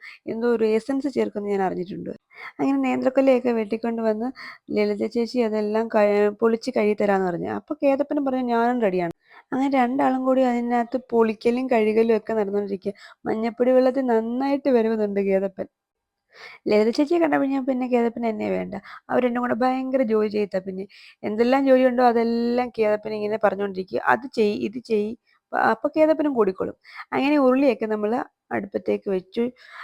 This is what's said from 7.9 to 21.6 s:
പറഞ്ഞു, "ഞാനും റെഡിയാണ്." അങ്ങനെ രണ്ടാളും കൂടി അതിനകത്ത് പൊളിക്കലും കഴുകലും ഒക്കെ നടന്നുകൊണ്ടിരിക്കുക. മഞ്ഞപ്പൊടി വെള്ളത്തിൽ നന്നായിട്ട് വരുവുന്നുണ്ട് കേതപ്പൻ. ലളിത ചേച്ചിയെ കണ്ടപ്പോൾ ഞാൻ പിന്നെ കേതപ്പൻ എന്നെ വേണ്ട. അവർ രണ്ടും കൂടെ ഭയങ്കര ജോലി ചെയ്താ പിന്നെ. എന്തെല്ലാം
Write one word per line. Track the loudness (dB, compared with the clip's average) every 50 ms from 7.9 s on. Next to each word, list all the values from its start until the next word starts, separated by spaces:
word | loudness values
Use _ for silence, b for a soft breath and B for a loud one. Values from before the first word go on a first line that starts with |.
| 2 2 0 -2 -2 -2 -2
പറഞ്ഞു, | -2 -2 -2 -2
"ഞാനും | 0 0 2 2 2 0 0
റെഡിയാണ്." | 0 0 0 0 -2 -4 -6 b b b b b b
അങ്ങനെ | _ -2 -2 0 2
രണ്ടാളും | 2 2 2 2 0 0 0 0 0 0 0
കൂടി | 2 2 4
അതിനകത്ത് | 2 2 2 0 0 0 0 -2 -2 -2 -4 -6 -6 -2
പൊളിക്കലും | 2 2 2 2 0 0 0 0 0 0 0
കഴുകലും | 0 2 2 2 2 2 2 2 2 2
ഒക്കെ | 0 -2 -2
നടന്നുകൊണ്ടിരിക്കുക. | -2 -2 -2 -2 -2 -2 -2 -4 -6 -6 -6 -8 -10 B B B B _ -6
മഞ്ഞപ്പൊടി | -6 -4 -2 -2 -4 -2 0 2 4
വെള്ളത്തിൽ | 4 4 4 4 2 0 0
നന്നായിട്ട് | 2 2 0 0 0 -2 -2 -2 -2 -2 0 2 2
വരുവുന്നുണ്ട് | 2 2 2 2 0 0 -2 -2 -2 -2
കേതപ്പൻ. | 0 0 0 0 0 -2 -6 -10 -14 -14 _ _ _ _ _ _ _ _ _ _ _ B B B B B B B B
ലളിത | 2 2 4 4 4
ചേച്ചിയെ | 2 0 0 2 2 2
കണ്ടപ്പോൾ | 2 2 2 2 0 0
ഞാൻ | -2 -2 -2
പിന്നെ | -2 -2 -2 -2 0
കേതപ്പൻ | 0 0 0 0 -2 -4 -4
എന്നെ | -4 -4 -4 -4 -4
വേണ്ട. | -4 -4 -4 -6 -10 -12 B B B B B
അവർ | -4 0 0
രണ്ടും | 0 0 0 -2
കൂടെ | -2 -2 -2 0
ഭയങ്കര | 0 0 0 -2 -2 -2 0 0
ജോലി | 0 2 0 0 0 0
ചെയ്താ | -2 -2 -2 -2 -4 -6
പിന്നെ. | -6 -6 -8 -10 -10 B B B B B B B
എന്തെല്ലാം | -8 -4 -2 0 2 2 2 2